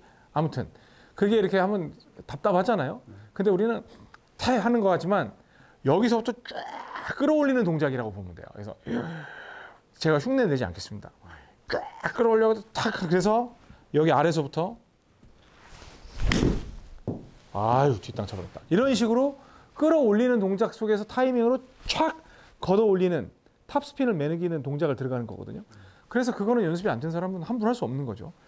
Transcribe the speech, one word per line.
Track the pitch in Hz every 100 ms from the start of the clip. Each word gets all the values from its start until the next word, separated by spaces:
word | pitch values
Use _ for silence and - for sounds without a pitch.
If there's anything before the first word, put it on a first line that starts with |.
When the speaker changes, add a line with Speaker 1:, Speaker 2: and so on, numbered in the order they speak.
| - - _
Speaker 1:
아무튼 | 143 160 131 87 - - - - -
그게 | 202 220
이렇게 | 190 190
하면 | 185 208 156 - - - -
답답하잖아요. | 151 208 180 190 208 135 214 -
Speaker 2:
네. | - -
Speaker 1:
근데 | - 202
우리는 | 180 226 220 - - - - _ -
태 | - 247
하는 | 202 240
것 | 196
같지만 | 170 165 196 117 - _ _ - _ -
여기서부터 | 160 233 233 233
쫙 | 233 - - - - - - - -
끌어올리는 | 285 302 285 262
동작이라고 | 185 160 147 131 113
보면 | 98 92 82
돼요. | -
그래서 | - 104 - - 240 165 165 147 - - - - - _ -
제가 | 160 151
흉내 | 226 269 226
내지 | 135 104
않겠습니다. | 90 - 104 - _ 90 85 - _ -
쫙 | 605 - - - -
끌어올려서 | 226 220 220 220 -
탁, | - 226 208 175
그래서 | 180 185 220 240 - - - _
여기 | 143 160
아래서부터 | 135 160 160 139 - 165 233 _ _ _ _ - - _ - - - - - - - - - - - - - - - - - - - -
아유, | 101 107 123 143 110
뒷땅 | - 110 101
쳐버렸다. | 98 90 - -
이런 | 170 269 233
식으로 | 226 233 277 277 - - -
끌어올리는 | - 302 330 247 208 247 240
동작 | 190 196 220
속에서 | - 214 208 214
타이밍으로 | - 262 247 233 254 - - -
촥 | - 320 320 - - - -
걷어올리는 | - 196 220 190 185 165 95 - _ _ -
탑스핀을 | 285 285 - 262
매기는 | 180 147 165 175 160
동작을 | 139 143 156 127
들어가는 | 131 127 113
거거든요. | 95 - - - - - - -
그래서 | 240 247
그거는 | - 208 240
연습이 | 180 170 196
안 | 117
된 | 156
사람은 | 170 185 190
함부로 | 160 240 214
할 | 240
수 | 120
없는 | 131 135
거죠. | 101 - -